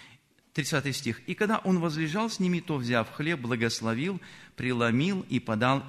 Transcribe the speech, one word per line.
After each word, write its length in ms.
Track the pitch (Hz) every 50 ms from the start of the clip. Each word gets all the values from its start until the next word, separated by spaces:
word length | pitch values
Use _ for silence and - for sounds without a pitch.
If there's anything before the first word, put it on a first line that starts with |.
| - - - - _ _ _ _ _ _ -
Тридцатый 400 | 156 139 - 165 139 139 139 127
стих. 280 | - - 117 110 - -
«И 80 | - 180
когда 240 | - 214 202 226 -
он 200 | - 185 185 175
возлежал 500 | 165 170 151 160 160 151 156 214 226 226
с 100 | - -
ними, 200 | 185 180 180 170
то, 180 | 175 - 151
взяв 320 | 135 120 117 123 117 110 -
хлеб, 300 | - - 147 160 175 139
благословил, 840 | 120 117 127 113 117 117 - - 113 113 113 120 156 190 196 165 - - - - - - -
преломил 720 | - - 127 123 117 117 117 113 127 156 196 202 185 -
и 120 | - 127 120
подал 440 | - - 110 107 123 127 135 139 -